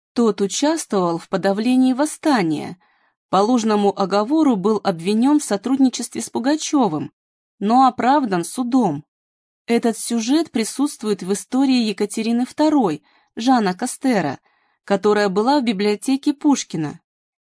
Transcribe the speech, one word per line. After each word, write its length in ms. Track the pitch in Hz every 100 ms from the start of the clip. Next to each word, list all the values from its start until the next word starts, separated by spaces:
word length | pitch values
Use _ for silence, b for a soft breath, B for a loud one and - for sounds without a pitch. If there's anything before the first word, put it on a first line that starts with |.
| _
Тот 260 | - 226 208
участвовал 760 | 196 - 294 320 - 202 175 170
в 100 | -
подавлении 640 | 190 190 196 233 254 254
восстания – 840 | 254 302 - 311 247 160 147 - 175 _ _ _ _ -
по 60 | 185
ложному 600 | 214 247 220 208 202 -
оговору 600 | 190 202 214 320 294 208
был 240 | 190 214
обвинен 560 | - 165 175 214 262 294
в 60 |
сотрудничестве 800 | - 202 233 269 262 247 233 233
с 80 | -
Пугачевым, 840 | 233 247 302 - 294 208 151 - _ _ _ _ -
но 260 | 202 254 262
оправдан 560 | 247 233 294 240 175
судом. 600 | 170 - 247 262 196 147 - _ _ _ _ _ -
Этот 300 | 233 233 214
сюжет 520 | - 233 220 302 320
присутствует 720 | - 208 - 285 - 214 202
в 100 | 180
истории 520 | 202 - 254 269 254
Екатерины 640 | 220 190 208 - 226 233 254
второй 580 | - 302 302 202 147 _ _ _ -
Жана 380 | 233 254 196
Кастера, 680 | 185 247 - 269 208 151 - _ _ _ _
которая 440 | - 202 208 208 202
была 320 | 190 233 294
в 40 |
библиотеке 680 | 233 196 208 208 - 269 294
Пушкина. 680 | 285 294 262 - 170 147 - _ _ _ _